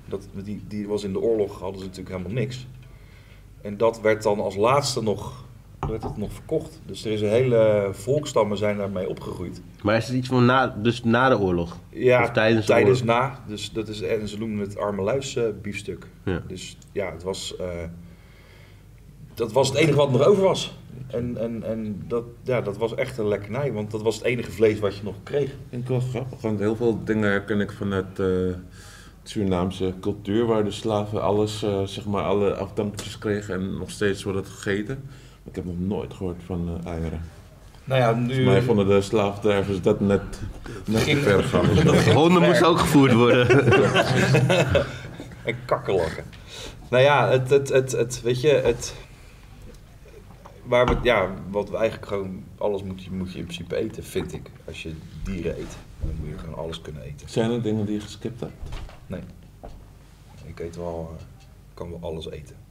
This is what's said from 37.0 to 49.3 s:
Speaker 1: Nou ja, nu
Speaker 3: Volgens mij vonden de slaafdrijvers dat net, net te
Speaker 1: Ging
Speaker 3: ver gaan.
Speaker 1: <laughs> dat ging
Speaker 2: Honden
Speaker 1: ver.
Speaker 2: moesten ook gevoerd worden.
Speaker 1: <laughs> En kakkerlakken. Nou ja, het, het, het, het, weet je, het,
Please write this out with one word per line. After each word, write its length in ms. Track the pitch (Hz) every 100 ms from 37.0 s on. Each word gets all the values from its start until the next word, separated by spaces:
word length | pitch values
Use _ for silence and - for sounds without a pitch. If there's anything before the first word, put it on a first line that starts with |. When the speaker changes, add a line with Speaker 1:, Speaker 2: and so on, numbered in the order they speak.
| 80 80 82 - - - - -
Speaker 1:
Nou 160 | - 131
ja, 120 | 117
nu 120 | 113 120
Speaker 3:
Volgens 200 | 131 127
mij 160 | 123
vonden 240 | 123 104 98
de 140 | 98
slaafdrijvers 800 | 98 110 101 101 107 101 98 95
dat 200 | 107 107
net, 200 | 101 98 - - - - - -
net 0 |
te 140 | - 110
Speaker 1:
Ging 140 | 151 143
Speaker 3:
ver 260 | 139 95
gaan. 220 | 87 87 90 -
Speaker 1:
<laughs> 60 |
dat 120 | - -
ging 200 | 113 110
Speaker 2:
Honden 220 | 165 180
Speaker 1:
ver. 80 | 175
Speaker 2:
moesten 180 | - 165
ook 120 | 175
gevoerd 340 | 165 147 135
worden. 360 | 113 120 127 123
Speaker 1:
<laughs> 1400 | 139 127 190 - - - 175 190 - - 180 160 156 139 - - - - -
En 100 | - 120
kakkerlakken. 600 | - 131 - 98 80 80 73 - - - - - -
Nou 120 | 123
ja, 260 | 139 143 110
het, 220 | 127 127
het, 180 | 139 -
het, 240 | 135 131
het, 280 | - 117 -
weet 180 | 117 127
je, 80 | 147
het, 460 | 135 120 117 - - - - -